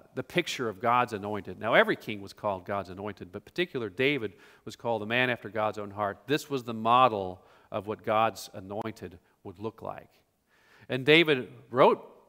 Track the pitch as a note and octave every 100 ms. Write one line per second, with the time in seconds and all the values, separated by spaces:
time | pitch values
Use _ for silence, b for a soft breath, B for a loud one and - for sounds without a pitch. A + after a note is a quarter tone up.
0 | - C3 - F3+ E3 - A#2 G2 A#2 B2
1 | B2 G2+ G#2 G#2 - A2 G#2+ D#3+ A3 D#3+
2 | - G#2 G2 - G#2 F#2+ F2+ G2+ F#2 F#2
3 | G2+ G2 F2+ G2+ - - F3+ C3+ A2 F#2
4 | C3 C#3+ G#2+ - b b - - A#2+ A2+
5 | G#2 A#2+ B2 A#2 G#2+ G#2+ G#2+ G#2 G2+ G2+
6 | G2+ G2 - D3+ - C#3 A#2 A2+ A2 B2
7 | B2+ G#2+ F#2 F#2 b b b G#2+ G2+ G2+
8 | A2+ G#2+ A2+ G2 - G#2 F#2+ G2+ A2 G#2+
9 | F2+ F2 _ _ G#2 F#2 A2 - G2 G2
10 | - _ _ _ b b b b - B2+
11 | C3 D#3+ D#3 C3+ A2+ - - A#2+ F#3+ D#4+
12 | - -